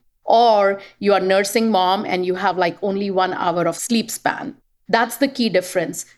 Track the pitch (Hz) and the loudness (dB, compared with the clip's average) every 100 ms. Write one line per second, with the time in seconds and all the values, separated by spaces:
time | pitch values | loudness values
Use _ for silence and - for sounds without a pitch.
0 | _ _ - 226 240 214 196 196 - _ | _ _ 2 4 4 4 2 -2 -8 _
1 | 202 196 185 190 202 233 226 196 185 196 | 0 2 2 0 0 0 0 2 2 0
2 | - 185 180 180 196 180 175 170 202 196 | 0 -2 -2 -2 -2 0 -2 -2 -4 -2
3 | 202 185 185 180 180 170 170 165 - 233 | -2 0 0 0 -2 0 -2 -2 -2 -2
4 | 220 - - - - - _ _ - 226 | -2 -6 -6 -6 -10 -14 _ _ -2 0
5 | 233 - 277 269 226 180 180 185 160 170 | 0 0 -2 0 0 0 0 -4 -4 -6
6 | - | -14